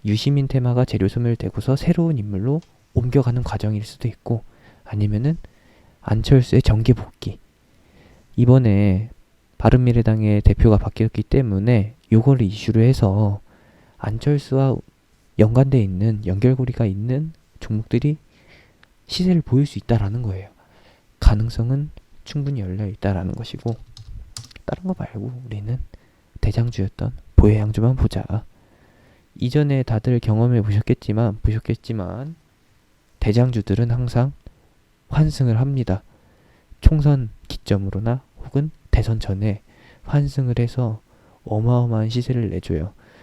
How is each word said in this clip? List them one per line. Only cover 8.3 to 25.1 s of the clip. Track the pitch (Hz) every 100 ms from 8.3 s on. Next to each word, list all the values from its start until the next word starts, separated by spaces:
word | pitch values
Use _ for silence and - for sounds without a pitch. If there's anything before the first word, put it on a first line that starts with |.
| -
이번에 | 117 131 117 98 104 95 117 - _ _ _ -
바른미래당의 | 117 127 123 117 110 110 107 104
대표가 | - 101 117 104
바뀌었기 | - - 110 -
때문에 | - 131 123 95 110 117 101 - -
요거를 | 113 127 131
이슈로 | 101 107 - 113
해서 | 113 - 101 101 104 101 - _ _ _ _ -
안철수와 | - 113 147 143 - 135 135 120 - _ _ _ _ -
연관돼 | 107 117 135 131
있는, | 98 90 113 107 101
연결고리가 | 98 127 127 123 - 113
있는 | 98 113 131 160 - _ -
종목들이 | - 107 - 123 143 151 _ _ _ - _ _ _ _ -
시세를 | - 180 175
보일 | - 127 147
수 | -
있다라는 | - 113 98 117
거예요. | 117 92 95 _ _ _ _ _ _ -
가능성은 | - 104 113 - 117 139 151 - _ -
충분히 | - 147 139 135
열려 | 92 95 104
있다라는 | 104 101 92 92
것이고, | - 113 - 117 113 - - - - - - - - -
다른 | -
거 | 185 185
말고 | -